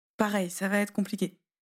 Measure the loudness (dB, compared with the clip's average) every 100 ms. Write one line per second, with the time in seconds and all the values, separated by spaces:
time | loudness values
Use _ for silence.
0 | _ -2 0 2 -2 -2 0 2 0 0
1 | -2 -2 -4 -4 _ _